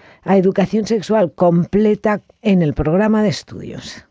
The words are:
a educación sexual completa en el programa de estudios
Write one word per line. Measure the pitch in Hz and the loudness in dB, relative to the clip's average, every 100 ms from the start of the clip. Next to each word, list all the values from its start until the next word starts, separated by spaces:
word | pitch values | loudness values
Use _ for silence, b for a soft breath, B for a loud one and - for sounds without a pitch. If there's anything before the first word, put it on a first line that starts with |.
| B B | B B
a | 165 196 | 0 2
educación | 185 190 185 214 208 | 2 0 0 -2 -2
sexual | 220 165 220 175 | -4 0 0 0
completa | - 180 170 - 202 214 208 214 208 - _ | 0 2 2 2 0 2 0 -2 -4 -8 _
en | 220 185 | 0 2
el | 151 | 2
programa | - 151 180 214 214 | 0 0 0 2 2
de | 208 | 0
estudios | 131 - - - - - - - | -2 -10 -14 -14 -14 -16 -18 -20